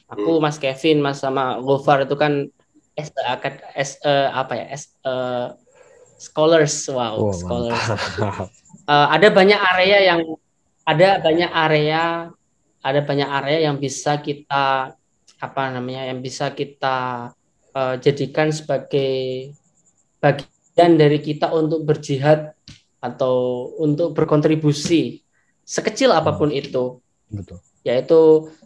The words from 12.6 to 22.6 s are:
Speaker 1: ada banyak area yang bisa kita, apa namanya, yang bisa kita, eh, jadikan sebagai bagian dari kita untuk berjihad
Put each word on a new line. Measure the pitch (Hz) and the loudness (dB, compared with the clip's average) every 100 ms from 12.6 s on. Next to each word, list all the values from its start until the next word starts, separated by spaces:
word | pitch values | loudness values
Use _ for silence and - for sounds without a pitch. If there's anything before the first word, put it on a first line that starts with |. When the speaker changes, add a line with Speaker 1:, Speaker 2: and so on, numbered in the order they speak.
| _ _ | _ _
Speaker 1:
ada | 135 143 | -2 -2
banyak | 143 139 139 | 0 -2 -2
area | 139 135 156 156 | -2 -2 0 0
yang | 139 | -2
bisa | 139 - - 147 | -6 -6 -4 -4
kita, | 147 143 - 139 139 135 131 - _ _ _ - | -4 -10 -6 -2 0 -2 -4 -12 _ _ _ -14
apa | 131 - 135 127 | -10 -6 -6 -6
namanya, | 123 131 131 | -8 -8 -8
yang | 127 | -8
bisa | 131 - 143 139 | -10 -8 -8 -6
kita, | 139 - 135 131 127 123 120 - _ _ _ 139 | -10 -6 -4 -2 -4 -6 -10 -16 _ _ _ -6
eh, | 131 131 | -4 -2
jadikan | 139 139 139 - 156 | 0 0 -2 -2 -2
sebagai | 151 - 135 - 147 135 131 131 127 135 143 _ _ _ _ _ _ | -2 -4 -6 -4 -4 -2 -2 -4 -8 -10 -18 _ _ _ _ _ _
bagian | 147 139 - _ _ - 175 170 | 0 0 -4 _ _ 4 6 8
dari | 147 151 | 6 4
kita | 147 147 165 | -2 -4 -2
untuk | 165 156 156 | 0 0 -2
berjihad | 151 147 - 135 143 156 151 - | 0 -2 -2 -2 4 2 2 -16